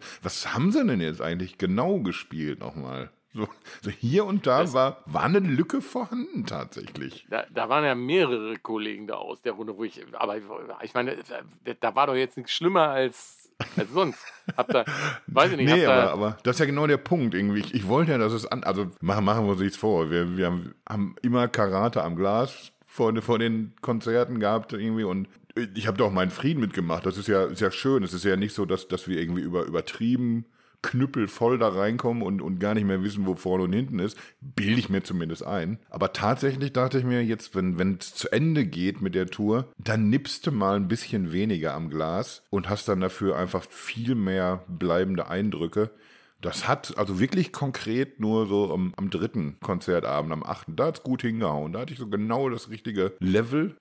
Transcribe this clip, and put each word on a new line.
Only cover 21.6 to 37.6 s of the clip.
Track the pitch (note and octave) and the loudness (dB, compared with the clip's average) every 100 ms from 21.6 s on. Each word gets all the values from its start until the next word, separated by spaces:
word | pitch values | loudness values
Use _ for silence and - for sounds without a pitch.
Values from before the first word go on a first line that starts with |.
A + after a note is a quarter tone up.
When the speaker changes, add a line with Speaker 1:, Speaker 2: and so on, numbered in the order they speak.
| G2+ F#2+ A2+ A2 | 2 2 2 0
Speaker 1:
am | E2 E2+ | -2 0
Glas | G2 A2 C3 - - - _ | 2 2 0 -6 -18 -20 _
vor, | - A2+ A2+ | 0 2 2
vor | A2+ A2+ | 2 2
den | A#2 A2+ G#2+ - | 2 0 -4 -6
Konzerten | - A#2 A2+ A#2 A#2+ A#2+ | -4 -2 2 2 2 2
gehabt | G#2 A2 - | 2 0 -2
irgendwie | G#2+ A2 A2 | -4 -2 0
und | G2+ F#2+ F#2+ - - - A2 G2+ | 0 -2 -4 -10 -10 -6 -4 -2
ich | A2+ | -2
hab | G2+ | 2
da | G#2+ | 2
auch | |
meinen | F#2 F#2 | 2 0
Frieden | - C3+ D#3 | 0 0 0
mitgemacht. | G#2+ F#2+ E2+ E2 F#2+ | 0 0 -2 -2 -2
Das | F#2+ | -2
ist | G2+ | 2
ja, | G2 F2+ | 2 2
ist | F2+ | 0
ja | G2+ | -2
schön. | - C3+ C3+ | 0 2 2
Es | F#2 | 2
ist | F2+ G2 | 0 2
ja | F#2+ | 2
nicht | G2+ - | 0 -2
so, | F#2 | -2
dass, | F#2 - | -2 -2
dass | F#2 - | -6 -2
wir | E2+ | -2
irgendwie | E2+ F2 | -2 -2
über, | E2 F2 D#2+ | -2 -2 -2
übertrieben | E2 - - A#2 B2 A#2+ A#2 A2+ _ _ _ | -2 -4 -2 0 2 2 -2 -4 _ _ _
knüppelvoll | - B2 C#3 C#3 G2+ - A#2 B2+ | -2 0 0 0 -2 2 2 4
da | A2+ | 2
reinkommen | F#2 G#2 A#2 A#2 A#2 | 2 0 0 0 0
und, | G2 G2 | 0 -2
und | D2+ F#2 | -2 -2
gar | G#2 | 0
nicht | A2 G2+ | 2 2
mehr | F#2+ | 2
wissen, | G2+ G2+ F#2+ | 0 -2 -2
wo | F2 | -2
vorne | F#2 F#2 | 0 0
und | F2+ | 2
hinten | G2+ C3+ G#2 | 0 -2 -2
ist. | G#2 - - _ | -2 -4 -18 _
Bilde | C#3 - G2+ A#2+ | -8 -2 2 2
ich | - | 2
mir | F#2+ | 0
zumindest | - F#2 E2 E2 - | -2 -4 -4 -6 -4
ein. | F#2+ E2 A2+ - | -2 -2 -4 -8
Aber | - F#2+ | -2 -2
tatsächlich | - G#2 C3 C#3 C3+ C#3 | 2 2 2 2 0 -2
dachte | C3 B2+ C3+ | 0 2 2
ich | |
mir | B2+ B2 | 2 2
jetzt, | A2+ A2 - | 2 0 -2
wenn, | F#2+ | 0